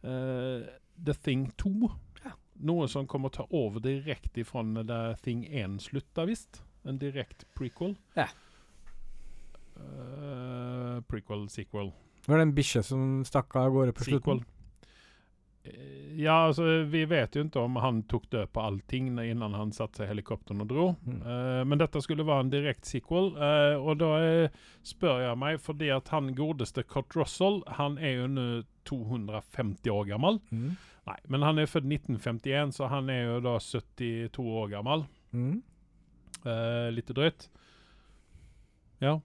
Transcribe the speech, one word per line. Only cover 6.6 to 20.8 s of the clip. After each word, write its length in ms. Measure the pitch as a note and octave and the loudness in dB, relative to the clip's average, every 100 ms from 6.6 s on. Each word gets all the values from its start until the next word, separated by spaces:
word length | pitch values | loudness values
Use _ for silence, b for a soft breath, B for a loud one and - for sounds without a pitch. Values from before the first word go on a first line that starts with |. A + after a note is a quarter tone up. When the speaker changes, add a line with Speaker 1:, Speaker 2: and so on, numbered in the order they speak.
| - - | -20 -16
Speaker 1:
En 140 | - C3+ | -8 -6
direkt 460 | C#3+ C3+ B2 - - | -4 -6 -8 -12 -16
prequel. 420 | - B2+ - F3 G3+ _ | -8 -8 -4 -6 -6 _
Speaker 2:
Ja. 160 | - B2 - b b b b - - - - - - - - - - | -4 -4 -6 b b b b -14 -12 -10 -10 -10 -12 -14 -16 -18 -18
Speaker 1:
Eh, 1200 | C#3 C#3 B2 C#3 C#3+ C3 B2+ B2 B2 B2 B2 B2 | -16 -14 -12 -12 -10 -10 -8 -8 -6 -6 -6 -6
prequel, 480 | - A2 - G#2 G#2 | -6 -8 -6 -6 -6
sequel. 420 | - F#2+ G#2 G2+ - b b | -8 -8 -6 -6 -8 b b
Speaker 2:
Var 140 | - D#3 | 4 6
det 40 | |
en 120 | D#3+ | 6
bikkje 280 | C#3+ C#3 B2 | 4 2 0
som 220 | G2+ C3 C3 C3 | 0 0 0 0
stakk 300 | C3 C#3 - C3+ | 0 -2 0 2
av 160 | C3 | 4
gårde 200 | C3+ C3 | 6 4
på 120 | - B2+ | 2 0
slutten? 340 | C#3 D3 C3 | 2 2 0
Speaker 1:
Sequel. 40 | A#2+ - - - b b b b b _ _ _ | -2 -16 -20 -20 b b b b b _ _ _
Eh, 580 | - - C3+ C3+ C#3+ D#3 | -20 -18 -16 -16 -12 0
ja, 140 | D3+ D#3+ | 6 8
altså, 180 | D#3+ D3 E3 D#3+ | 8 6 6 4
vi 200 | D3+ D#3+ | 4 2
vet 300 | D#3 E3 A2+ | 4 4 4
jo 80 | C#3+ | 0
ikke 200 | D#3 C#3 | 0 0
om 120 | A#2+ B2 | 0 2
han 260 | B2+ A2+ | 2 2
tok 240 | A2 A#2 - | 0 -2 0
død 200 | A#2+ G2 | -2 -2
på 100 | - | -2
allting 460 | A2 G2 - C3 C3 | -2 -4 -4 -4 -2
n-, 160 | A#2+ | -2
innan 320 | A#2 A#2 A2 G#2 | -2 -2 -2 -2
han 160 | G#2+ | -4
satte 240 | G2+ A2 - | -4 -6 -4
seg 100 | G2+ | -6
i 60 | |
helikopteren 480 | G#2 - G#2+ - G2+ | -6 -4 -8 -4 -6
og 80 | G#2+ | -2
dro. 180 | C3 | 2